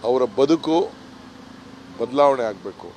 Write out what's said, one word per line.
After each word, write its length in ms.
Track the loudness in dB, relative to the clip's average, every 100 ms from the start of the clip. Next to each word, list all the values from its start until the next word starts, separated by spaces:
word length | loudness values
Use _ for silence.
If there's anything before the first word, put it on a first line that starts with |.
ಅವರ 200 | 2 2
ಬದುಕು 680 | 2 0 2 2 2 0 -2 -8 -20 -20 -20 -20 -20 -20 -20 -20 -20 -8
ಬದಲಾವಣೆ 420 | -6 2 4 4
ಆಗ್ಬೇಕು 480 | -2 -4 -12 -12 -18